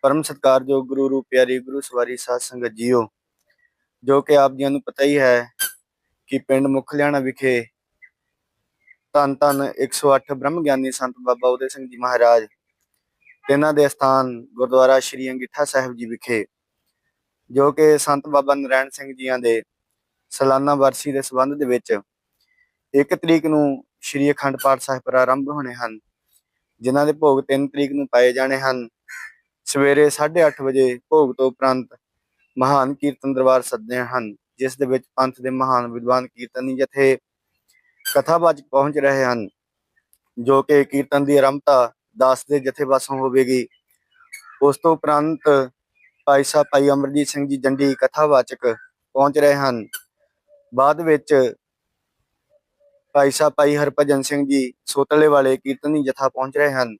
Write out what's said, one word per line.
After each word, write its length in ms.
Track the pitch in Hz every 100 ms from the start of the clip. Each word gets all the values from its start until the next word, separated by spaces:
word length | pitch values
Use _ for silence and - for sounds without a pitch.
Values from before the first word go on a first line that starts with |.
ਪਰਮ 180 | 135 151
ਸਤਿਕਾਰਯੋਗ 640 | 147 147 135 131 131 135 131
ਗੁਰੂ 220 | 135 135
ਰੂਪ 160 | 135 -
ਪਿਆਰੀ 280 | 127 123 127
ਗੁਰੂ 220 | 131 139
ਸਵਾਰੀ 340 | - 123 120 127
ਸਾਧ 220 | - 123
ਸੰਗਤ 340 | - 127 120
ਜੀਓ, 320 | 110 120 123 110 _ _ _ _ _ _ _ _ _
ਜੋ 180 | 127 139
ਕਿ 160 | 139 147
ਆਪ 160 | 135
ਜੀਆਂ 160 | 131 139
ਨੂੰ 100 | 139
ਪਤਾ 220 | - -
ਹੀ 140 | 143 143
ਹੈ 320 | 131 123 120 _ - - _ _ _ _ _
ਕਿ 100 | 131
ਪਿੰਡ 280 | - 135 139
ਮੁੱਖ 280 | 135 - 147
ਲਿਆਣਾ 240 | 143 143
ਵਿਖੇ 460 | 131 127 131 123 117 _ _ _ - _ _ _ _ _ _ _ _ _ _
ਧੰਨ 220 | 147 143 139
ਧੰਨ 280 | 147 139 139 -
ਇੱਕ 160 | 135
ਸੌ 220 | - 143 135
ਅੱਠ 160 | -
ਬ੍ਰਹਮ 320 | 135 135 170
ਗਿਆਨੀ 280 | 147 135 131
ਸੰਤ 240 | 123 127 123
ਬਾਬਾ 280 | 127 120 127
ਉਦੈ 180 | 127 131
ਸਿੰਘ 180 | 139 127
ਜੀ 100 | 120
ਮਹਾਰਾਜ, 500 | 123 123 120 117 107 _ _ _ _ _ _ _ _ _ -
ਇਹਨਾਂ 220 | 139 151
ਦੇ 140 | 147 143
ਅਸਥਾਨ 540 | - 135 135 131 120 123
ਗੁਰਦੁਆਰਾ 460 | 117 127 131 131 131
ਸ਼੍ਰੀ 280 | - 131 131
ਅੰਗੀਠਾ 340 | 131 123 - 147
ਸਾਹਿਬ 300 | 135 131 120
ਜੀ 100 | 117
ਵਿਖੇ, 400 | 117 - 113 - _ _ _ _ _ _ _ _ _ _
ਜੋ 200 | 123 139
ਕਿ 260 | 143 156 147
ਸੰਤ 300 | - 143 151
ਬਾਬਾ 260 | 143 139 139
ਨਰਾਇਣ 340 | 135 131 135
ਸਿੰਘ 240 | - 139
ਜੀਆਂ 260 | 131 131 127
ਦੇ 220 | 120 113 - _ _ _ _ _ _
ਸਾਲਾਨਾ 440 | - 135 135 139 143
ਵਰਸੀ 360 | 135 131 147
ਦੇ 100 | 139
ਸੰਬੰਧ 380 | 135 127 135 143
ਦੇ 60 | 135
ਵਿੱਚ 300 | 123 - 107 _ _ _ _ _ _ _ _ _
ਇੱਕ 220 | 139 139 170
ਤਰੀਕ 300 | 165 165 156
ਨੂੰ 380 | 151 147 135 _ _
ਸ਼੍ਰੀ 300 | - 143 143
ਅਖੰਡ 260 | 143 139 135
ਪਾਠ 180 | 139 131
ਸਾਹਿਬ 200 | - 131
ਪ੍ਰਾਰੰਭ 480 | - 127 127 135 139
ਹੋਣੇ 240 | 147 131
ਹਨ, 260 | 123 120 110 _ _ _ _ _ _ _ _
ਜਿਨ੍ਹਾਂ 240 | 123 139 147
ਦੇ 80 |
ਭੋਗ 280 | 151 151 135
ਤਿੰਨ 240 | 135 139 139
ਤਰੀਕ 240 | 143 143
ਨੂੰ 160 | 143 139
ਪਾਏ 240 | 123 127
ਜਾਣੇ 260 | 123 135 135
ਹਨ। 280 | 135 127 117 _ _ - - _ _ _ -
ਸਵੇਰੇ 420 | 139 139 143 147
ਸਾਢੇ 360 | 143 151 165 156
ਅੱਠ 160 | 143
ਵਜੇ 360 | 135 131 127 123 _
ਭੋਗ 240 | 156 139 123
ਤੋਂ 120 | 131
ਉਪਰੰਤ 480 | 123 131 127 120 _ _ _ _ _ _ 131
ਮਹਾਨ 360 | 131 143 131
ਕੀਰਤਨ 400 | 139 143 135 139
ਦਰਬਾਰ 280 | 131 131 131
ਸੱਦੇ 380 | 123 117 110 123 120
ਹਨ, 280 | 123 110 101 _ _
ਜਿਸ 180 | 131 127
ਦੇ 80 | 135
ਵਿੱਚ 200 | 131 _ -
ਪੰਥ 260 | 131 127
ਦੇ 80 | 127
ਮਹਾਨ 420 | 131 131 123 120
ਵਿਦਵਾਨ 360 | 117 117 127 127
ਕੀਰਤਨੀ 480 | - 123 127 131 131
ਜਥੇ 400 | 135 139 139 127 _ _ _ _ _ _ _ _ -
ਕਥਾਵਾਚਕ 600 | 143 139 170 170 147 135
ਪਹੁੰਚ 260 | 135 143 147
ਰਹੇ 260 | 139 135 127
ਹਨ, 220 | 120 98 _ _ _ _ _ _ _ _ -
ਜੋ 240 | 120 135
ਕਿ 200 | 131 147
ਕੀਰਤਨ 420 | 139 139 127 143 143
ਦੀ 120 | 143
ਆਰੰਭਤਾ 540 | 135 139 - 135 120 _ _ 110
ਦਾਸ 280 | 131 127 -
ਦੇ 140 | 143
ਜਥੇ 260 | 131 131 135
ਪਾਸੋਂ 320 | 135 - 135
ਹੋਵੇਗੀ। 460 | 131 131 127 127 110 _ _ _ _ _ _ - - -
ਉਸ 160 | 143 135
ਤੋਂ 140 | 165
ਉਪਰੰਤ 560 | 156 147 147 151 156 151 139 131 _ _ _ _ _ -
ਭਾਈ 160 | 139
ਸਾਹਿਬ 240 | 139 151 143
ਭਾਈ 180 | 139 143
ਅਮਰਜੀਤ 380 | 139 139 147 143
ਸਿੰਘ 200 | 143 143
ਜੀ 100 | 139
ਜੰਡੀ 360 | 131 135 139 131
ਕਥਾਵਾਚਕ 720 | 131 - 151 135 123 131 127
ਪਹੁੰਚ 720 | 110 _ _ _ 135 139 147
ਰਹੇ 180 | 143 143
ਹਨ। 300 | 135 120 101 - _ _ _ _ _ _ _
ਬਾਅਦ 280 | 120 139 151
ਵਿੱਚ 320 | 165 151 - 143 127 - _ _ _ _ _ _ _ _ _ _ _ _ _ _ _ 143
ਭਾਈ 160 | 139
ਸਾਹਿਬ 220 | - 151 143
ਭਾਈ 180 | 147 147
ਹਰਭਜਨ 460 | 143 139 143 139
ਸਿੰਘ 240 | 131 143 139
ਜੀ 240 | 139 127 _ -
ਸੋਤਲੇ 420 | 139 139 151 151
ਵਾਲੇ 280 | 143 135 131
ਕੀਰਤਨੀ 460 | 139 131 147 151
ਜਥਾ 240 | 131 - 135
ਪਹੁੰਚ 280 | 127 131 135
ਰਹੇ 140 | 147
ਹਨ। 240 | 135 120 104